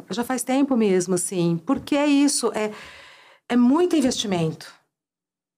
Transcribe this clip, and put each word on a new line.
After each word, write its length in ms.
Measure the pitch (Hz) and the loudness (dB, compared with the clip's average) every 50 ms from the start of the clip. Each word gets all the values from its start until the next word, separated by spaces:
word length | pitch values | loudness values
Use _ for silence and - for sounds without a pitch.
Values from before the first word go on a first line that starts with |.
| - - | -14 -10
Já 140 | 190 226 240 | -8 -6 -6
faz 180 | - 262 240 | -4 -4 -6
tempo 360 | - - 254 269 285 269 269 233 | -4 -2 0 0 0 2 2 2
mesmo, 360 | 220 202 185 185 180 185 185 | 2 2 2 2 2 0 -2
assim. 440 | 175 - - 202 180 170 170 170 165 - | -2 -2 -4 -2 0 0 0 0 -2 -2
Porque 320 | - 269 254 - - 302 277 | -2 -4 -4 -2 -2 -2 0
é 100 | 285 302 | 2 2
isso, 420 | 285 277 285 277 - - - 226 - | 4 4 4 2 2 0 -2 -4 -2
é, 160 | 220 214 214 214 - - - - - - - - - - - _ _ _ - | -4 -4 -6 -6 -10 -16 -20 -20 -20 -20 -20 -20 -20 -20 -20 _ _ _ -2
é 80 | 240 240 | 2 4
muito 360 | 240 240 269 330 359 359 339 | 4 4 4 4 2 2 2
investimento. 760 | 320 247 254 - - - 208 190 175 165 160 156 - - - - _ _ _ _ _ _ _ _ _ _ _ _ _ _ _ _ | 2 2 0 0 -2 -4 -2 -2 0 0 -2 -4 -6 -12 -20 -20 _ _ _ _ _ _ _ _ _ _ _ _ _ _ _ _